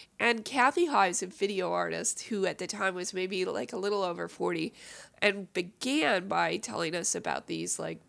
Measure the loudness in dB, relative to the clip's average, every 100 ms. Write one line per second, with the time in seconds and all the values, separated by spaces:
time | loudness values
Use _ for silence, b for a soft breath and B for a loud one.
0 | B 0 0 2 0 4 4 6 4 6
1 | 4 2 -4 -2 0 2 0 2 0 0
2 | -2 -4 -4 0 0 0 -6 -2 -2 -2
3 | -4 -4 -2 -2 -2 -2 -4 -2 0 0
4 | 0 -2 -6 -2 -2 0 -4 B B B
5 | B 0 2 2 -4 -4 -4 -4 0 2
6 | 4 2 2 0 2 0 -4 -2 -2 -2
7 | -2 -2 -2 -4 -4 -6 -4 -4 -4 -8